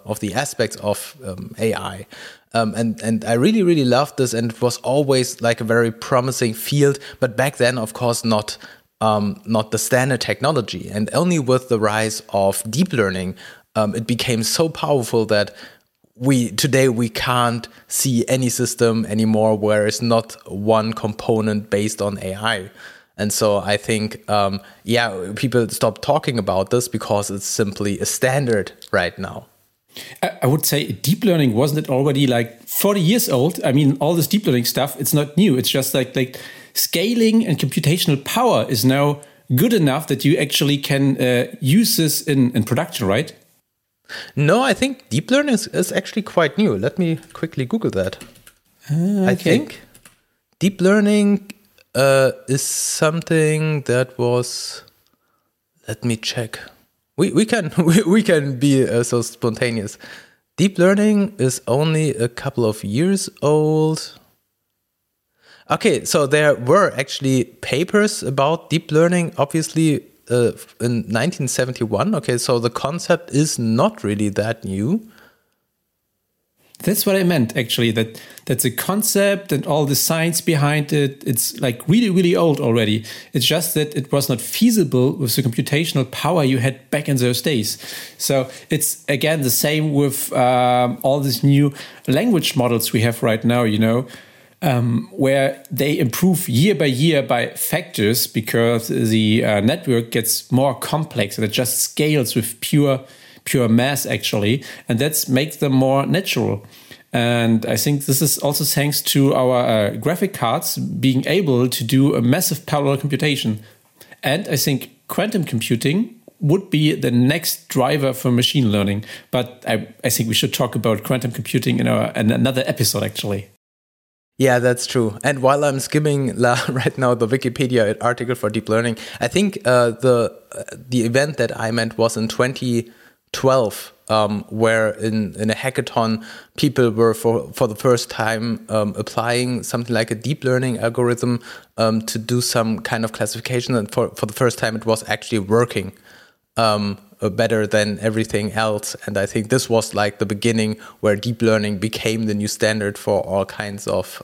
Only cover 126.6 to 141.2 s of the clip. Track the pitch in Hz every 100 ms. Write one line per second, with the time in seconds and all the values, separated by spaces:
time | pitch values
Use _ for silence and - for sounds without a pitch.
126.6 | - 127 - - 127 120 113 131 127 117
127.6 | 131 123 104 107 117 120 120 123 107 110
128.6 | 107 110 117 110 - - 120 175 202 -
129.6 | - 123 120 113 131 120 113 - - -
130.6 | - - 131 123 113 123 147 147 117 -
131.6 | 110 117 113 110 113 113 110 - 123 -
132.6 | 127 117 110 - - _ _ - 135 131
133.6 | 107 - - - - 110 107 104 - 107
134.6 | 113 113 110 104 110 110 101 90 107 107
135.6 | 131 131 120 - 113 110 - - - -
136.6 | 151 123 120 107 113 110 117 113 71 -
137.6 | 123 107 131 120 - - 110 110 117 110
138.6 | - 107 104 98 107 - 117 120 123 120
139.6 | - 123 117 113 113 110 127 151 131 127
140.6 | 131 117 117 117 120 120